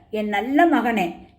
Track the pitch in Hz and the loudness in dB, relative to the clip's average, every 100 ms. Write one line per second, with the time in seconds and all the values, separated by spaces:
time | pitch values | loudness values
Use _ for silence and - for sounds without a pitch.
0 | - 214 214 202 240 294 339 262 233 220 | -10 -6 -4 -4 0 4 4 4 0 0
1 | 180 - - | -2 -6 -20